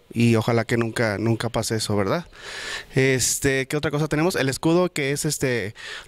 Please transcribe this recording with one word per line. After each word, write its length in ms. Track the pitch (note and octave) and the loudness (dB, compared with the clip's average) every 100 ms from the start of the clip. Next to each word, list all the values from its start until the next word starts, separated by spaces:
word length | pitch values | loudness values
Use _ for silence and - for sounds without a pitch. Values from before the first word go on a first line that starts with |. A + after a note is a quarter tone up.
| - | -8
y 260 | - A#2 A2+ | 2 4 4
ojalá 280 | A2 A#2 | 4 0
que 140 | A2 A#2 | 2 0
nunca, 400 | A2+ A2 A2+ G2 | 0 0 -2 0
nunca 320 | A2 A2+ A#2 | 0 0 0
pase 260 | A#2+ G#2+ A2 | -2 -2 -2
eso, 180 | - G2+ | 0 0
¿verdad? 260 | F#2+ D#3+ - - - - - - - | 0 -2 -4 -16 -14 -12 -10 -10 -4
Este, 720 | C3+ C3+ C3 - - C#3+ C3+ C3 | 0 2 2 0 0 0 0 -2
¿qué 100 | D3+ | -2
otra 140 | D3+ | -2
cosa 180 | D3 D3+ | -2 0
tenemos? 280 | D3+ E3+ - | 2 2 2
El 120 | C3+ | 0
escudo, 420 | B2 E3 E3+ F3+ | 0 2 2 2
que 220 | - C#3 | 0 -2
es, 140 | C#3+ D#3 | -2 -2
este, 480 | C#3+ C3+ A#2+ G2 - - - | -2 0 0 -4 -10 -14 -12